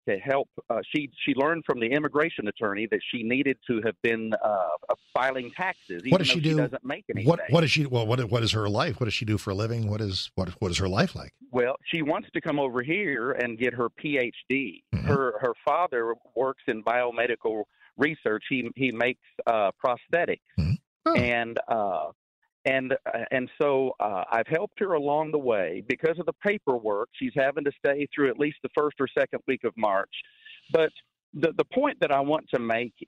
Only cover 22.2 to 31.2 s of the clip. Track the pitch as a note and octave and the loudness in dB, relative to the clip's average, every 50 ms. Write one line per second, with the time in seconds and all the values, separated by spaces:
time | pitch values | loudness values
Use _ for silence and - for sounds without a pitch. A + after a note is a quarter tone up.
22.2 | _ _ _ _ _ _ _ _ - C#3 C3+ C3+ C3 C3 C3+ - - - - A#2 | _ _ _ _ _ _ _ _ -2 0 0 0 0 0 -2 -2 -2 -4 -4 -4
23.2 | A2+ - - C3 B2+ - - - D3+ C#3+ C#3 C3+ C3+ B2+ - - G#2+ G#2 G2+ F#2 | -4 -2 -2 -2 -2 -2 -2 0 2 2 4 2 2 0 0 -2 -2 -2 -2 -2
24.2 | - - A2 A2+ A2+ - - E3 G3+ G#3 - - A3 F#3+ F3+ D3+ C#3+ C#3+ C#3+ D3+ | 0 2 2 2 2 2 0 0 -2 -2 -4 -4 -2 0 0 0 2 2 2 2
25.2 | D#3 D#3 D#3 D3+ C#3 B2 A2+ G2+ F#2 D#2+ F2 G2 G2+ A2+ B2+ - - D#3+ E3+ E3 | 2 2 0 0 2 4 4 4 2 0 -2 -4 -4 -4 -4 0 2 0 0 0
26.2 | E3+ - - - - G#3 G#3 G#3 - - C3 A#2+ A2 G#2+ G#2 G2+ A#2 - - - | -2 -4 -4 -2 0 0 0 0 2 0 0 2 2 0 0 0 -2 -4 -6 -6
27.2 | C3+ B2+ A2+ C#3+ C3+ C3+ C#3 D3+ D3 C#3+ C#3 _ - D3 C#3 C#3+ D3 C#3 - - | -6 -4 0 2 2 2 2 0 -2 -4 -4 _ 0 0 0 0 -2 -4 0 2
28.2 | C#3+ C3+ A2+ B2 D3 D3+ C#3+ - - B2+ - - D3+ D3 - - C#3 B2 - D3+ | 2 2 2 2 0 -2 -2 -4 -8 -4 0 0 0 0 0 -2 -4 -2 2 0
29.2 | C#3 - - B2 - - C3 A#2+ - A#2 - A2+ A2 G#2 G2 F#2+ F#2+ - - - | 0 0 -2 -6 -4 -2 -4 -2 -2 -4 -2 0 0 2 2 2 0 -2 -8 -14
30.2 | - - _ _ - - - - _ - - D#3+ D#3+ D3+ - - - _ _ _ | -16 -16 _ _ -20 -20 -20 -20 _ 0 2 4 4 2 0 -6 -20 _ _ _